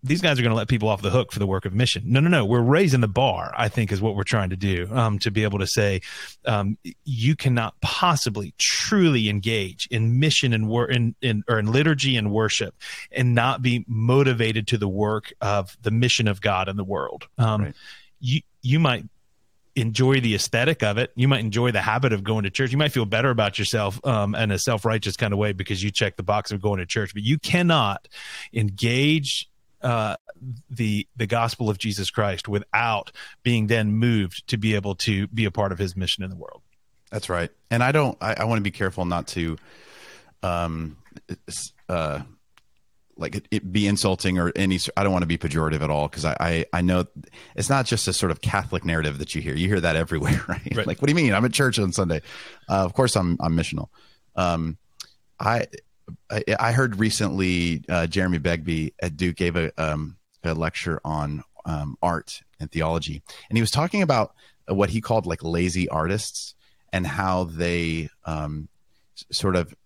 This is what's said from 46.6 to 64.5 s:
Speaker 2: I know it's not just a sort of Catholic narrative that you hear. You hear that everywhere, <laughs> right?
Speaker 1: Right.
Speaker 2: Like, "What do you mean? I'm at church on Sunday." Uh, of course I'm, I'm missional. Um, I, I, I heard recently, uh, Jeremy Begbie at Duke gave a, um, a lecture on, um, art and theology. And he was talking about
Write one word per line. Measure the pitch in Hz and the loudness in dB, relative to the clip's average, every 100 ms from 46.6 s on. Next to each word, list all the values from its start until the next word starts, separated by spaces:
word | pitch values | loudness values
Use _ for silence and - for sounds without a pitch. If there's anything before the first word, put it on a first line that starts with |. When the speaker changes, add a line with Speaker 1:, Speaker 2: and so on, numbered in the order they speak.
| - | -2
Speaker 2:
I | 87 | 0
know | 90 90 87 - - - - - | 2 2 -2 -8 -20 -20 -16 -8
it's | - | 0
not | 139 123 | 0 0
just | 113 - | -2 -2
a | |
sort | 90 92 | -2 -2
of | 78 | -2
Catholic | - 101 - 87 85 | -2 -2 -2 -4 -2
narrative | 82 76 71 | 0 -2 -4
that | 73 78 | -6 -6
you | |
hear. | 71 69 | -4 -2
You | 92 | 2
hear | 101 | 2
that | 82 80 | 2 0
everywhere, | 80 82 71 - - | 0 -2 0 0 -2
<laughs> | |
right? | 87 - - | -8 -4 -4
Speaker 1:
Right. | 104 | -4
Speaker 2:
Like, | 90 | -2
"What | 143 | 0
do | |
you | 160 | 2
mean? | 143 | 2
I'm | 98 120 | 2 2
at | |
church | 113 135 113 | 2 0 2
on | 98 | 0
Sunday." | 90 90 80 - - - - - | 0 0 -2 -4 -18 -18 -20 -2
Uh, | 98 92 | 0 0
of | |
course | - 127 107 | 2 2 2
I'm, | 87 85 | 0 0
I'm | 82 82 | 0 0
missional. | 80 73 71 _ - _ _ - | 0 -4 -10 _ -20 _ _ -2
Um, | 90 85 80 80 _ _ - _ _ _ | 0 0 -4 -8 _ _ -20 _ _ _
I, | 104 117 - - _ _ - - _ | -2 0 -2 -8 _ _ -20 -20 _
I, | 110 - 107 | -6 -2 0
I | 117 | 2
heard | 117 127 98 | 2 0 2
recently, | 110 - 104 90 92 90 87 80 - | 0 2 -2 0 0 2 0 -2 -2
uh, | 87 82 | -2 0
Jeremy | 90 92 85 | 0 0 0
Begbie | 80 85 78 80 78 - | 0 -2 -2 -2 -4 -4
at | 87 76 | -8 -2
Duke | 90 82 | -2 0
gave | 87 85 | -2 0
a, | 80 - | -4 -2
um, | 80 76 76 - _ _ | -4 -2 -6 -12 _ _
a | 85 | -4
lecture | 80 80 - 87 80 | -2 -4 -4 -6 -6
on, | 73 76 73 73 - - - | -4 -4 -4 -6 -12 -16 -8
um, | 78 73 - | -6 -6 -4
art | 87 85 - - _ _ | -2 -2 -6 -18 _ _
and | 78 | -8
theology. | 82 80 82 76 73 - - - | -2 -2 -2 -4 -12 -14 -20 -4
And | 110 | 0
he | |
was | 113 | 0
talking | - 170 208 | 0 0 0
about | 175 127 101 _ _ | 2 2 0 _ _